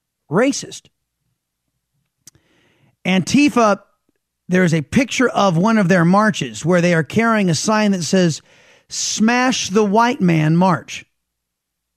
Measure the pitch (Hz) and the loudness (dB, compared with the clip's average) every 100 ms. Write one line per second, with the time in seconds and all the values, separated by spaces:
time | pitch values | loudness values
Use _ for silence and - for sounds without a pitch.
0 | _ _ - 165 269 - - - - _ | _ _ -6 -2 0 -2 -8 -18 -20 _
1 | _ _ _ _ _ _ _ _ _ _ | _ _ _ _ _ _ _ _ _ _
2 | _ _ - _ _ _ _ _ _ _ | _ _ -20 _ _ _ _ _ _ _
3 | 180 185 - 254 294 240 220 196 _ _ | -2 -2 0 2 2 2 0 0 _ _
4 | _ _ _ _ - 185 180 160 143 - | _ _ _ _ -4 0 2 0 -2 -2
5 | 269 - 240 - 196 165 214 220 175 185 | 0 -2 -2 0 0 2 2 2 2 2
6 | 165 196 214 - 131 107 151 180 175 165 | 4 2 2 -2 -6 -6 -2 0 2 0
7 | 156 214 233 220 190 156 - 214 208 190 | -2 -2 0 0 0 -2 -2 0 0 -2
8 | 160 190 180 143 _ _ _ _ - - | 0 0 0 -2 _ _ _ _ -16 -10
9 | - - 220 247 254 - - 196 208 208 | -6 -2 0 0 0 -2 -2 0 0 2
10 | 233 277 180 160 151 165 190 147 - - | 0 0 0 2 2 2 2 0 -6 -18
11 | - _ _ _ _ _ _ _ _ | -18 _ _ _ _ _ _ _ _